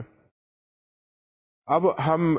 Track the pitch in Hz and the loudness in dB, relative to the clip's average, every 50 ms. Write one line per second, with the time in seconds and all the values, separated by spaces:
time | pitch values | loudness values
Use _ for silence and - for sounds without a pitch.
0 | - - _ _ _ _ _ _ _ _ _ _ _ _ _ _ _ _ _ _ | -12 -14 _ _ _ _ _ _ _ _ _ _ _ _ _ _ _ _ _ _
1 | _ _ _ _ _ _ _ _ _ _ _ _ _ - 143 170 180 175 - - | _ _ _ _ _ _ _ _ _ _ _ _ _ -2 0 0 2 0 0 0
2 | 139 160 160 165 170 165 156 | 0 0 0 0 0 0 0